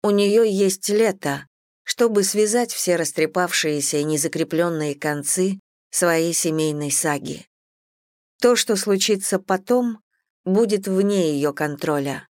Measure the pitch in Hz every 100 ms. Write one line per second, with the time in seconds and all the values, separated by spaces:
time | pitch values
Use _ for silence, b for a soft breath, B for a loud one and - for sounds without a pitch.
0 | 208 202 202 214 226 196 196 190 - 208
1 | 226 190 147 139 135 _ _ _ - -
2 | 233 208 196 208 214 233 233 - - 170
3 | 160 - 156 180 175 - 160 147 143 151
4 | 151 151 156 156 160 160 175 160 151 143
5 | 151 147 143 - 185 196 _ _ _ -
6 | 180 165 165 165 175 156 156 147 147 139
7 | 160 143 147 - - _ _ _ _ _
8 | _ _ _ _ 240 240 - 202 202 196
9 | 196 202 190 190 - 190 190 247 240 214
10 | _ _ _ _ - 190 226 202 196 190
11 | 202 202 165 143 147 139 151 143 - 147
12 | 143 135 -